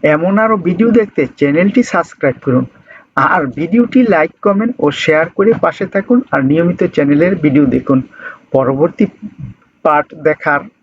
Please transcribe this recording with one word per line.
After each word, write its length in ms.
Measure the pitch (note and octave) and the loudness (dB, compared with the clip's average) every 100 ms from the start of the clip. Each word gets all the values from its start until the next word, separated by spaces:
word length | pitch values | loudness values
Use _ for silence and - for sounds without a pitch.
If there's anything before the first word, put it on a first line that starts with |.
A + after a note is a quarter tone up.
| D3+ D3+ | 2 0
এমন 180 | F3 G3+ | 2 2
আরও 120 | A3 A3 E3+ | 2 0 -2
ভিডিও 220 | F3 A#3 A3+ | 0 2 2
দেখতে 220 | G#3 - C3+ - | 0 -2 -4 -2
চ্যানেলটি 420 | C#3+ D3+ G3 A3+ A#3+ | 0 2 2 2 0
সাবস্ক্রাইব 440 | F#3 E3+ - C#3+ B2 - | -2 -4 -4 -4 -2 -2
করুন, 200 | B2+ B2+ _ _ - _ - C#3 | -2 -2 _ _ -20 _ -2 0
আর 80 | G3+ C#3 B2 | 0 -2 -6
ভিডিওটি 400 | E3 A3 A#3+ B3+ A#3 | -2 0 2 2 2
লাইক, 180 | E3+ D#3 _ G#3 | 2 -2 _ -2
কমেন্ট 280 | G3 A#3 B3 | 0 -2 -2
ও 40 | D3 C#3+ | -2 -2
শেয়ার 240 | - D#3 E3 - | 0 0 -2 0
করে 140 | G3 A#3 | 0 2
পাশে 220 | E3+ D#3+ F#3+ | -2 -4 -6
থাকুন, 240 | G3 G3 B3 - | -6 0 -2 0
আর 80 | D3 C3+ | -2 0
নিয়মিত 320 | D#3 E3+ F3 F3+ - | 0 0 0 -2 0
চ্যানেলের 380 | C#3+ C#3+ F3 F#3+ | 0 2 2 0
ভিডিও 220 | D3+ C#3 C#3 B2+ | 0 2 2 0
দেখুন। 240 | - C3 C3 - - - _ C3 | 0 -2 -2 -14 -18 -18 _ -2
পরবর্তী 500 | B2+ C3+ E3+ - G#3 - G#3+ - C3+ - _ _ - | 0 0 -2 0 -2 -2 -20 -16 -18 -18 _ _ 0
পার্ট 220 | D3+ - D#3 D3 | 0 -2 -4 -4
দেখার 340 | D3+ D#3+ C#3+ G3 _ | -2 -2 -2 -4 _